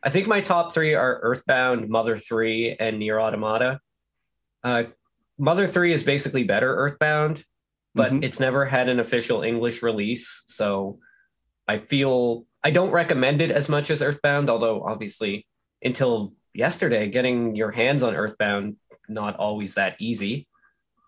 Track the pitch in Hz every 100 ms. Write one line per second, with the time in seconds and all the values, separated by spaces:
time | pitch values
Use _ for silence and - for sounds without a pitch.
0 | 139 175 202 202 202 175 170 160 156 151
1 | 127 - 117 127 - 131 127 120 107 113
2 | 113 107 - 113 113 113 113 113 110 107
3 | 107 110 110 107 107 110 127 135 _ _
4 | _ _ _ _ _ _ 123 120 117 -
5 | _ _ _ - 143 180 196 180 175 156
6 | 143 139 - 131 101 101 127 95 139 -
7 | 151 151 151 156 - _ _ _ _ -
8 | 127 135 127 - 131 135 131 127 127 123
9 | 117 120 113 113 110 117 117 113 117 110
10 | 104 120 - - - - 104 98 98 -
11 | _ _ _ _ _ _ - 107 - 139
12 | 135 127 120 117 - _ 147 165 190 170
13 | 165 139 127 147 165 147 143 147 143 147
14 | 143 147 147 143 139 113 113 104 98 107
15 | 104 - 104 104 - _ _ _ 127 123
16 | 131 113 101 - _ 104 135 - 165 110
17 | 104 123 127 123 117 107 107 113 123 143
18 | 120 - 107 - 104 101 104 104 _ -
19 | - 107 104 - 104 107 98 98 95 -
20 | 110 107 101 139 - _ _ _ _ _